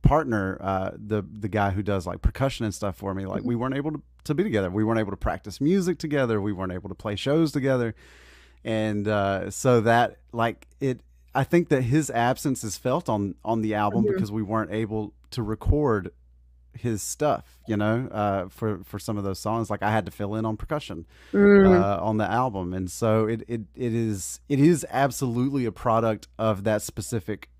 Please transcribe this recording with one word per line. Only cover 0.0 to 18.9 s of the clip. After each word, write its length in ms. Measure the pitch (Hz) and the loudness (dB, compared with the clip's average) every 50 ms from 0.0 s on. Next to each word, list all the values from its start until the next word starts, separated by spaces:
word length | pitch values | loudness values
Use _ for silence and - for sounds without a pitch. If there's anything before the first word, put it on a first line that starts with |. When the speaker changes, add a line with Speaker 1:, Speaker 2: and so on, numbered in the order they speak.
| - | 6
Speaker 1:
partner, 560 | - 135 156 156 131 117 104 95 95 95 - | 6 4 4 2 0 -2 -2 -2 -4 -4 -6
uh, 300 | - 95 98 92 95 95 - | -4 -2 -2 -2 -2 -4 -8
the, 280 | - 107 104 107 107 95 | -10 -8 -4 -4 -4 -4
the 240 | - - - 104 104 | -6 -12 -10 -8 -4
guy 240 | 92 104 101 101 | -2 0 0 0
who 100 | 95 101 | 0 -2
does, 240 | 104 98 101 95 85 | -2 -2 -2 -2 -2
like, 160 | 90 90 92 | -6 -10 0
percussion 420 | - - - - 135 139 - - 117 | -2 -2 0 2 -2 -2 -2 -2 -4
and 100 | 107 95 | -4 -4
stuff 220 | - - 101 90 | -4 -6 -6 -6
for 200 | - 101 98 95 | -6 -8 -6 -6
me, 100 | 98 98 | -6 -6
like, 140 | 95 98 104 | -6 -6 -4
Speaker 2:
Mm-hmm. 80 | 107 123 | -4 -2
Speaker 1:
we 80 | 123 | -2
weren't 180 | 117 120 131 135 | -2 -2 -4 -4
able 160 | 139 139 156 151 | -4 -6 -6 -8
to, 80 | 143 - _ _ _ _ | -8 -12 _ _ _ _
to 100 | - 151 | -4 -2
be 80 | 143 - | -2 0
together. 260 | - 117 104 95 90 | 0 0 0 0 0
We 140 | 90 104 110 | 0 0 0
weren't 160 | 107 113 110 | 2 2 0
able 100 | 110 98 | 0 -2
to 60 | 95 - | -6 -6
practice 420 | - - 85 82 _ 104 90 - | -4 -4 -4 -4 _ -12 -8 -2
music 380 | 139 147 185 196 180 175 175 - | 0 2 2 2 2 0 -2 -4
together. 420 | - 160 147 143 131 117 113 104 | -4 -4 0 0 0 2 0 0
We 140 | 98 107 104 | 0 -2 -4
weren't 180 | 90 95 92 | -4 -4 -6
able 180 | 90 90 92 98 | -6 -6 -8 -10
to 60 | 90 | -12
play 200 | _ - 110 104 | _ -8 -6 -6
shows 360 | 95 - 131 143 165 165 151 | -4 -2 0 2 2 2 2
together. 440 | - 147 127 135 131 127 120 113 107 - - - - - - - - - - - _ _ _ | 0 -2 0 2 2 2 0 -2 -4 -8 -16 -20 -20 -20 -20 -20 -20 -20 -20 -20 _ _ _
And, 440 | 117 110 110 110 110 107 104 101 104 | -4 -2 0 0 0 -2 -2 0 0
uh, 420 | 107 104 98 98 98 95 90 95 | 0 2 2 2 0 -2 -4 -6
so 320 | - - - 131 123 117 | -8 -2 2 4 4 4
that, 360 | 104 117 113 117 120 107 - - _ _ | 4 4 4 4 4 2 -2 -10 _ _
like, 360 | - 117 113 117 110 _ - _ _ _ | -4 -2 -2 -2 -4 _ -16 _ _ _
it, 220 | 139 135 123 123 _ _ _ _ _ _ _ | -4 -4 -4 -4 _ _ _ _ _ _ _
I 100 | 139 135 | -2 -2
think 260 | - - 175 170 - | 4 4 2 4 4
that 120 | 151 131 127 | 2 2 2
his 280 | 113 131 160 151 - | 2 2 0 0 0
absence 520 | - 117 117 120 131 - - 147 131 - - | 0 2 2 2 0 0 -2 -2 -2 -2 -4
is 140 | 110 - - | -8 -8 -4
felt 320 | - 127 127 170 - - | -2 -2 -2 -2 -2 -2
on, 260 | 117 104 101 98 85 _ _ | -2 0 0 -2 -4 _ _
on 180 | - 113 113 | -2 -2 0
the 120 | 110 110 107 | 0 0 0
album 300 | 104 104 104 101 - 110 | 0 0 0 2 2 2
Speaker 2:
Mm-hmm. 100 | 107 98 | 2 2
Speaker 1:
because 180 | 95 110 101 | 0 -2 -2
we 120 | 104 113 110 | -2 -4 -4
weren't 280 | 92 110 110 107 - | 0 0 -2 0 0
able 420 | 101 107 113 101 107 110 107 101 - _ _ _ | -2 -4 -4 -2 -4 -6 -6 -6 -10 _ _ _
to 100 | - - | -6 -6
record 680 | 117 104 110 - - - - 147 151 139 110 104 90 90 - _ _ _ _ _ _ _ _ _ _ _ _ | -4 -4 -4 -4 0 2 2 4 4 2 2 2 0 -6 -12 _ _ _ _ _ _ _ _ _ _ _ _
his 280 | - - 120 113 104 | -6 -4 -4 -4 -4
stuff, 560 | - - - - 147 151 113 - - _ _ _ _ - | -6 -8 -6 -2 0 0 0 0 -2 _ _ _ _ -4
you 100 | 110 101 | -2 0
know, 300 | 104 107 110 117 131 - | 2 2 0 0 -2 -4
uh, 360 | - 107 104 104 98 98 90 95 | -2 -2 0 0 0 0 -2 -6
for, 340 | - - - 110 104 85 92 | -8 -6 -4 -4 -4 -4 -8
for 160 | - | -10